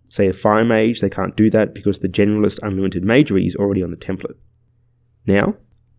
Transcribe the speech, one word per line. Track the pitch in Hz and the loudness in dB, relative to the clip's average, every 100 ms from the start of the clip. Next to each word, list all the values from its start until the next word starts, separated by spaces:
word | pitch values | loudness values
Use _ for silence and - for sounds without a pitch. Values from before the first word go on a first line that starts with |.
| _ | _
say | - 95 | -2 0
a | |
fire | 92 107 107 117 | 0 2 2 2
mage, | 110 113 117 | 2 0 0
they | 98 | -4
can't | - 95 - | -2 -4 2
do | 110 | 2
that | 110 104 | 4 0
because | - 101 95 | -2 -4 -2
the | 92 | -4
generalist | 87 104 107 101 - | 0 0 2 0 -2
unlimited | 107 95 95 87 | -6 -4 -4 -2
magery | 98 123 151 98 92 | 2 2 4 2 0
is | 90 | -2
already | 101 98 | -2 -2
on | 87 | -4
the | 85 | -8
template. | - 92 - - _ _ _ _ _ _ _ _ - | -10 -8 -10 -14 _ _ _ _ _ _ _ _ 0
Now, | 98 202 - _ _ _ | 2 2 -2 _ _ _